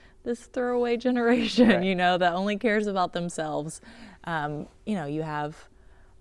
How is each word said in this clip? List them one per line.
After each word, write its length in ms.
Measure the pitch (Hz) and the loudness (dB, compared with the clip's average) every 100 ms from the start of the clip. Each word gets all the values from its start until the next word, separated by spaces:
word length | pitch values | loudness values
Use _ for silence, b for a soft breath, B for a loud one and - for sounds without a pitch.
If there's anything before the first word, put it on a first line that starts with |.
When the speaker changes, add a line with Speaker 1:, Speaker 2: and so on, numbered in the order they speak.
| B B | B B
Speaker 1:
this 220 | - 240 - | -8 -8 -8
throwaway 500 | 254 247 247 240 240 | -6 -2 -2 0 0
<laughs> 80 | 247 | 0
generation, 600 | 247 233 247 226 233 247 | 2 4 2 2 4 6
Speaker 2:
Right. 140 | 196 | 6
Speaker 1:
you 100 | 185 | 2
know, 240 | 180 180 180 | 2 2 4
that 160 | 180 | 2
only 240 | 170 202 208 | 2 -2 0
cares 300 | 233 208 208 | 0 2 0
about 260 | 190 175 | 0 -2
themselves. 680 | 180 175 - 156 147 156 - B B B B | -2 -6 -6 -4 -4 -6 -10 B B B B
Um, 440 | - 165 147 151 - - - | -6 -4 -4 -6 -10 -12 -6
you 100 | 208 | -6
know, 100 | 143 | -4
you 160 | 156 | -6
have, 440 | 156 151 147 156 - b b b b b | -6 -4 -6 -8 -20 b b b b b